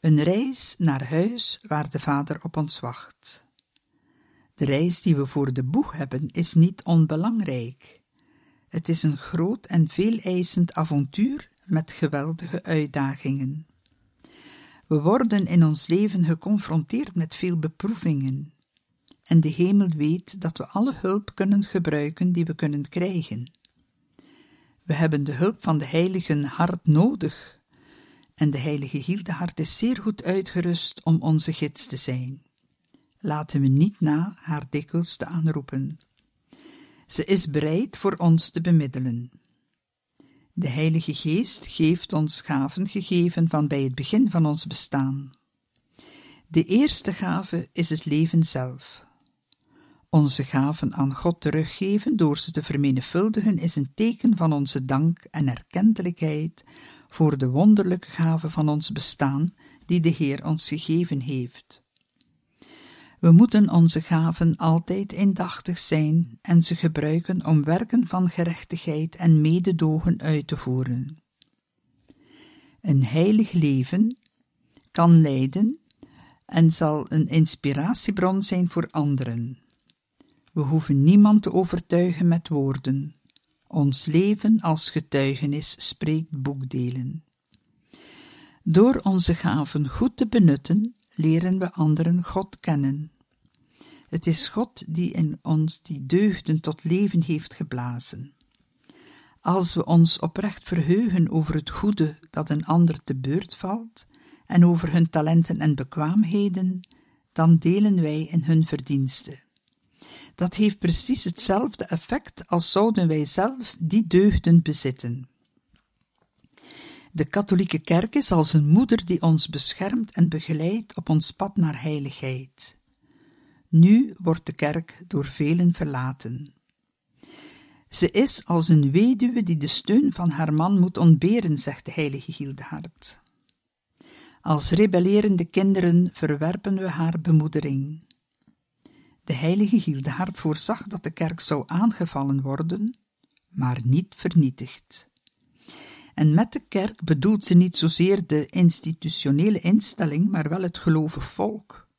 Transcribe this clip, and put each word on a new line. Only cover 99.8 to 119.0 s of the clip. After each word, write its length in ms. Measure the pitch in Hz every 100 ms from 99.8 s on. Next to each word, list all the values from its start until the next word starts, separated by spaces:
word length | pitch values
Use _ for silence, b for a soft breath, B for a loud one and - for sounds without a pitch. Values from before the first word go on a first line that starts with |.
ons 340 | - 170 165 -
oprecht 460 | 160 - 202 196
verheugen 680 | - 170 147 185 233 180 165
over 240 | 160 151
het 160 | 156 151
goede 480 | - 208 208 156 151 -
dat 200 | - 156
een 140 | 151
ander 400 | 160 165 170 160
te 100 | -
beurt 420 | 131 131 156 196 -
valt 500 | 190 214 233 - - b b b b
en 180 | 175
over 280 | 175 170 170
hun 180 | 165 165
talenten 500 | 160 151 165 165 -
en 140 | 151
bekwaamheden, 1120 | 139 135 - 151 196 202 202 202 185 185 185 - b b b b
dan 240 | - 165 165
delen 440 | 165 185 208 190
wij 220 | 156 151 160
in 120 | 165
hun 240 | 151 160 160
verdiensten. 760 | 147 131 139 135 - - 139 _ _ _ _ _ B B B B
Dat 200 | - 180
heeft 240 | - 214 202
precies 460 | 175 170 - 262
hetzelfde 600 | - 170 - 196 220 -
effect 640 | - 165 - 269 - - -
als 260 | 175 170
zouden 360 | 190 214 208 175
wij 160 | 156
zelf 520 | 147 - 202 262 240 -
die 280 | 165 202 196
deugden 560 | 175 202 196 - 170
bezitten. 640 | 160 147 135 131 123 120 127 _ _ _ _ _ _ _ _ _ _ _ _ B B B B B B
De 120 | 160
katholieke 540 | 151 202 202 180 185 156
kerk 360 | - 170 220
is 180 | 294 277
als 200 | 170 156
een 160 | 160 147
moeder 360 | 175 254 226